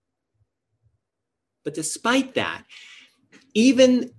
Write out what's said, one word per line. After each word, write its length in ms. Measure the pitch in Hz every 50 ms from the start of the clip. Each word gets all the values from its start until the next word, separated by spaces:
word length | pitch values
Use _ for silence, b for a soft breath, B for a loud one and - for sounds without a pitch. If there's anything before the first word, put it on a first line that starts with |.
| _ _ _ _ _ _ _ _ _ _ _ _ _ _ _ _ _ _ _ _ _ _ _ _ _ _ _ _ _ _ _ _ -
But 100 | 151 147
despite 600 | 160 156 - - - - 233 254 269 262 269 -
that, 300 | 120 98 82 85 - - B B B B B B B B B B _ _ _ _ - _ _ -
even 580 | 208 233 262 240 254 262 254 254 240 - - -